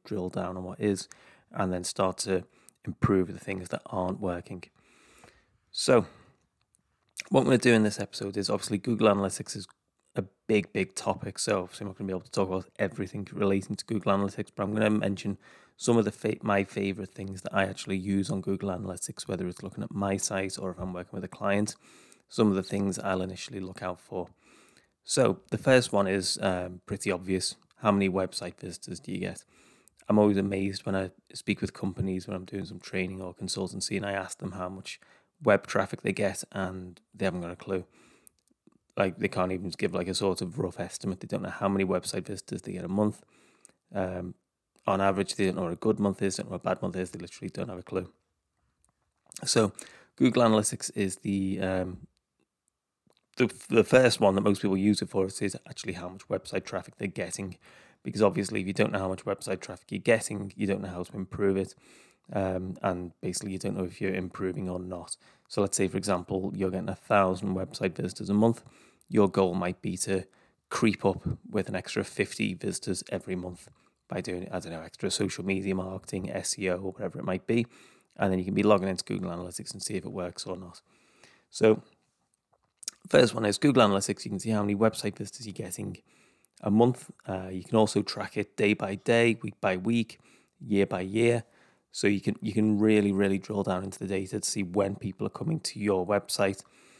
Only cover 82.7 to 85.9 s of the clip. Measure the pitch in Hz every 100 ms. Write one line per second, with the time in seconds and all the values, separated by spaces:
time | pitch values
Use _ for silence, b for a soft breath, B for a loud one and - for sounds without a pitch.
82.7 | _ - - - 143 123 - 107 101 147
83.7 | 127 107 98 101 101 - 101 113 107 104
84.7 | 101 110 - 107 - 107 - 113 95 110
85.7 | - 101